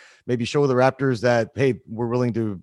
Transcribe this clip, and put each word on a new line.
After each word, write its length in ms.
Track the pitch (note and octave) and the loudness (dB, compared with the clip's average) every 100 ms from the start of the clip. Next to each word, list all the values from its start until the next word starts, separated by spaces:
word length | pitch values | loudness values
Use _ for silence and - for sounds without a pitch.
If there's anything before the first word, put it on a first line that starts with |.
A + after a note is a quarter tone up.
| - _ - | -20 _ -6
maybe 200 | B2 A#2 | -4 -2
show 200 | D3 C#3+ | 0 2
the 80 | |
Raptors 460 | B2 C3 - C#3 A2+ | 4 2 2 -2 0
that, 300 | B2 A#2+ A2+ | 2 2 0
hey, 280 | - C#3 G2 - | 0 -2 -2 -8
we're 200 | A2 A#2+ | -8 -4
willing 240 | B2 B2 A2+ | -2 -2 -2
to 260 | A2 F#2 | -4 -6